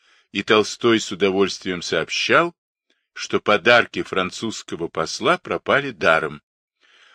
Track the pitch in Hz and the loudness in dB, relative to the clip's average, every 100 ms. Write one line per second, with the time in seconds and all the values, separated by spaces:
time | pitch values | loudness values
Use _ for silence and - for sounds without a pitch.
0 | _ _ _ 101 - 110 101 - 120 110 | _ _ _ -8 2 2 2 0 0 0
1 | - 90 98 95 92 - 95 87 - 85 | -2 -2 0 2 0 -2 -8 -8 -4 -4
2 | 76 - - 135 175 - _ _ _ _ | -4 -4 0 2 2 -4 _ _ _ _
3 | _ - - 101 - 104 87 120 98 92 | _ -16 -6 -4 0 2 6 6 4 -4
4 | - - 90 - 113 - - 82 85 85 | -6 -4 -4 -6 -10 -10 -12 -10 -8 -6
5 | 78 - 120 180 - 87 - 127 139 92 | -6 -4 -2 -2 -4 -6 0 0 -2 -2
6 | 92 80 76 73 _ _ _ _ _ _ | 2 2 0 -8 _ _ _ _ _ _
7 | _ | _